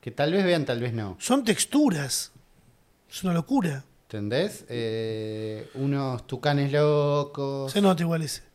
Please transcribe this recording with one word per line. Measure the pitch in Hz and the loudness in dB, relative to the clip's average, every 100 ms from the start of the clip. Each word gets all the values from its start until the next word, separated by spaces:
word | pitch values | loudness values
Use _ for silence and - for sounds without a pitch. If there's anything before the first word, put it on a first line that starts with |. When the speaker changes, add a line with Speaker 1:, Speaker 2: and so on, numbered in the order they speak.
Speaker 1:
que | - | -12
tal | - 147 | -2 0
vez | 185 | 2
vean, | 185 170 | 4 2
tal | 135 117 | 2 -2
vez | 123 | -2
no. | 113 101 90 | -4 -6 -8
Speaker 2:
Son | - 269 | 0 2
texturas. | 226 180 - 277 294 165 135 - - - _ _ _ _ _ _ _ | 2 0 2 4 4 2 -2 -4 -6 -14 _ _ _ _ _ _ _
Es | - | -6
una | 185 | 0
locura. | 170 - 269 180 139 - _ | 0 2 0 0 -4 -12 _
Speaker 1:
¿Entendés? | _ 107 104 123 196 - - | _ -8 -2 0 0 -4 -10
Eh, | 120 113 113 113 110 110 107 110 107 - | -6 -4 -4 -4 -4 -6 -6 -6 -8 -10
unos | 131 139 139 135 123 - | -4 -2 0 -2 -4 -6
tucanes | 131 147 143 139 | -4 0 2 2
locos. | 143 151 147 147 143 143 - 139 139 135 | 2 4 4 4 2 -2 -4 -6 -4 -2
Speaker 2:
Se | 208 | 4
nota | 202 175 | 4 4
igual | 170 165 | 2 -2
ese. | 151 - - | -4 -8 -14